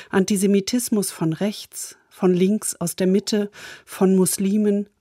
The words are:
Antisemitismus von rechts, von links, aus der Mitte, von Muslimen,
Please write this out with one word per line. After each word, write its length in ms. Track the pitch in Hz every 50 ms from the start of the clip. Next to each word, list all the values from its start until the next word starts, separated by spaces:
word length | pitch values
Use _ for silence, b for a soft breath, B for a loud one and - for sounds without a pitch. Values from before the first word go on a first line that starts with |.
| B B
Antisemitismus 1000 | - 196 185 - 214 185 196 196 202 202 196 - - 247 - - 226 208 190 -
von 200 | - - 175 160
rechts, 640 | 160 - 190 214 202 - - - - - - - - _ _ _
von 260 | _ - 202 185 180
links, 400 | 175 190 190 214 208 - - -
aus 220 | - 175 170 -
der 100 | - 190
Mitte, 460 | 185 190 208 196 - 226 208 202 202 B B B B B B B
von 320 | - - - 190 185 190
Muslimen, 720 | 185 185 180 - - 196 196 202 214 208 208 202 202 202 - _ _